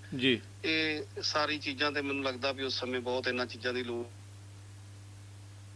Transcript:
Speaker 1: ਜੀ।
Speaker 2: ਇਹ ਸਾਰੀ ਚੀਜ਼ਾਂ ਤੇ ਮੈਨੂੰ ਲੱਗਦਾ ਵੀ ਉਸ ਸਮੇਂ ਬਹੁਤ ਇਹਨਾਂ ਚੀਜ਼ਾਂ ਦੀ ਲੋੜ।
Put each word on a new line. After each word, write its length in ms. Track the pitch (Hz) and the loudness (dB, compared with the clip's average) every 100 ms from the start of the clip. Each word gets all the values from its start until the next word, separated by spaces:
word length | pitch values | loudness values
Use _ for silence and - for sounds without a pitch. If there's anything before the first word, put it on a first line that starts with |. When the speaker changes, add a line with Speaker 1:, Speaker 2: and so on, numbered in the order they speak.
| - 139 | -2 4
Speaker 1:
ਜੀ। 240 | 131 113 - - | 6 6 2 -4
Speaker 2:
ਇਹ 380 | - 160 156 151 - - | 2 4 4 0 -2 -2
ਸਾਰੀ 360 | - 156 147 151 | 2 4 4 2
ਚੀਜ਼ਾਂ 340 | 151 131 147 | 0 2 2
ਤੇ 80 | 147 | 4
ਮੈਨੂੰ 240 | 143 139 | 2 2
ਲੱਗਦਾ 280 | 135 127 139 | 0 2 0
ਵੀ 120 | 135 | 2
ਉਸ 160 | 135 - | 0 0
ਸਮੇਂ 200 | 127 127 | 0 0
ਬਹੁਤ 280 | 123 127 127 | 2 2 2
ਇਹਨਾਂ 180 | 123 123 | 2 0
ਚੀਜ਼ਾਂ 280 | 110 127 | 0 0
ਦੀ 100 | 123 | 0
ਲੋੜ। 220 | 123 120 120 - - - - - - - - - - - - - - - - | 0 -2 -4 -8 -14 -14 -14 -14 -14 -14 -14 -14 -14 -14 -14 -14 -14 -14 -14